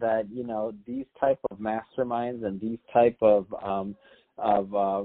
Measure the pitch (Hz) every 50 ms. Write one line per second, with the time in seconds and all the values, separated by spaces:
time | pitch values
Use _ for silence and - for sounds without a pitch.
0 | 117 113 110 110 110 101 110 127 120 120 113 107 107 113 107 104 101 - 120 135
1 | 135 - _ - - 139 135 - - - - 98 107 110 110 113 113 - _ -
2 | 131 123 120 120 120 120 123 117 113 104 98 95 104 113 117 - _ - - 120
3 | 120 120 117 - 113 110 104 101 95 98 107 - - 98 98 98 98 101 101 -
4 | _ _ - _ _ _ _ - - 110 104 104 101 98 104 101 101 98 98 98
5 | 101